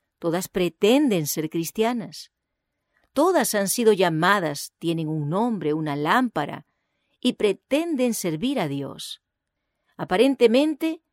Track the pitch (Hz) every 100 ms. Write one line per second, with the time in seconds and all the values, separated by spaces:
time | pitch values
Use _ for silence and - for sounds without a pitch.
0 | _ _ 170 175 - 196 175 - 202 269
1 | 285 180 147 165 156 165 170 - 226 240
2 | 131 - - _ _ _ _ _ _ _
3 | _ 269 349 339 214 208 196 - 220 196
4 | 180 156 180 202 156 143 - _ 170 165
5 | 156 156 147 185 240 208 151 160 151 143
6 | 156 226 247 156 143 - - _ _ _
7 | _ _ 247 - 208 190 - 285 339 269
8 | 247 214 180 156 247 262 156 139 131 -
9 | - - _ _ _ _ _ _ _ -
10 | - 190 269 262 233 247 311 294 320 330
11 | _